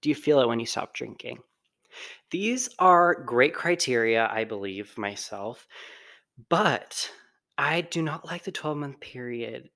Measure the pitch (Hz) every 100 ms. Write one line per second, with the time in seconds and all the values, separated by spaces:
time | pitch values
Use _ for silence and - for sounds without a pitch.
0 | 147 143 - 143 123 117 117 - - -
1 | 113 107 120 123 _ _ _ _ _ -
2 | - - _ 180 208 254 - - 185 175
3 | 175 170 127 120 139 - 170 175 - 120
4 | 113 113 113 110 110 107 98 95 101 -
5 | 101 101 - 101 101 123 _ - - -
6 | - - _ - 120 170 202 123 - -
7 | - - _ _ _ - 139 165 170 175
8 | 160 160 - 175 196 170 156 147 143 139
9 | - 127 123 120 113 117 139